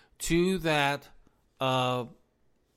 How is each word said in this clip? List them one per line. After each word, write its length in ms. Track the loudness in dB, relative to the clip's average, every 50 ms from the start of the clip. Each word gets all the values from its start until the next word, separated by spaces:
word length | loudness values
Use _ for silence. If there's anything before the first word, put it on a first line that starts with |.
| _ _ _ -8
to 400 | -2 0 2 2 2 2 0 -2
that, 500 | 0 0 2 2 2 0 -2 -4 -8 -16 -20 -20 -20 _ _ _ _ _ _ -4
uh, 460 | -2 0 0 0 0 0 -2 -4 -6 -10 -14 _ _ _ _ _ _ _ _ _ _ _ _